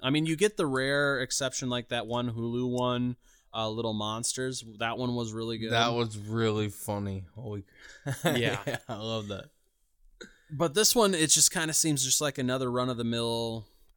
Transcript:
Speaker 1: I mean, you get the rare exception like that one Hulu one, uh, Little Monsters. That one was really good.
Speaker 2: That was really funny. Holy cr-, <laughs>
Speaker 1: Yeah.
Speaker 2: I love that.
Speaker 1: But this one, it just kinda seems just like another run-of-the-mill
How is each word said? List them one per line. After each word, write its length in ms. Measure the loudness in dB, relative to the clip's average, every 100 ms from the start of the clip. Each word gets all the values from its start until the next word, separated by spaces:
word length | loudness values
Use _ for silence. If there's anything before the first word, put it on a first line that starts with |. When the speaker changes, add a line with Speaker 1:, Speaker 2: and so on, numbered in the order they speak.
Speaker 1:
I 60 | 2
mean, 160 | 2 2
you 100 | 2
get 200 | 2 2
the 80 | 0
rare 520 | 0 2 2 2 0
exception 480 | -2 -2 -2 -2 -4
like 200 | -4 -4
that 160 | -4 -2
one 240 | -2 -2
Hulu 380 | -2 -2 0 0
one, 460 | 0 0 2 0 -4 _ _ _
uh, 160 | -6 -4
Little 240 | -2 -2
Monsters. 720 | -2 -2 -2 -4 -4 -4 -6 -10 -4
That 180 | -2 0
one 180 | -2 -2
was 180 | -2
really 240 | -4 -4 -4
good. 140 | 0
Speaker 2:
That 180 | 2 4
was 240 | 2 0 -4
really 520 | -4 0 2 2 0
funny. 560 | -4 -4 -2 -2 -6 -8 -12
Holy 280 | -10 -10 -12 -18 -20 -12 -8
cr-, 240 | -2 0
<laughs> 60 | 2
Speaker 1:
Yeah. 400 | 0 -2 -4 -6 -6
Speaker 2:
I 80 | -8
love 320 | -4 -4 -4
that. 200 | -8 -12 _ _ _ _ _ -20 -20 -20 _ -10
Speaker 1:
But 200 | -2 0
this 200 | 4 4
one, 200 | 6 6 6
it 120 | 4
just 240 | 6 6
kinda 220 | 4 0
seems 300 | 2 2 2
just 160 | 2 0
like 180 | 0 0
another 320 | 0 0 0
run-of-the-mill 960 | 0 0 0 -2 0 0 -2 -2 -6 -10 _ -20